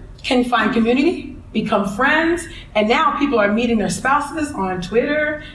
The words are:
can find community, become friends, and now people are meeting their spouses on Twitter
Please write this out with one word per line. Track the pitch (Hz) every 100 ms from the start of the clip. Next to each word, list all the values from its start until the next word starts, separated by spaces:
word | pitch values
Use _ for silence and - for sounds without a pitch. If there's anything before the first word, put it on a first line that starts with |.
| - -
can | - 254
find | 240 226 214
community, | 226 226 254 330 - - - -
become | 220 - 208 190
friends, | 233 277 311 330 339 - - -
and | 214 214
now | 277 311 -
people | 285 233
are | 202
meeting | 220 233 220
their | 180
spouses | - 262 285 - 320 294
on | 190 190 180
Twitter | - 226 285 302 302 302 -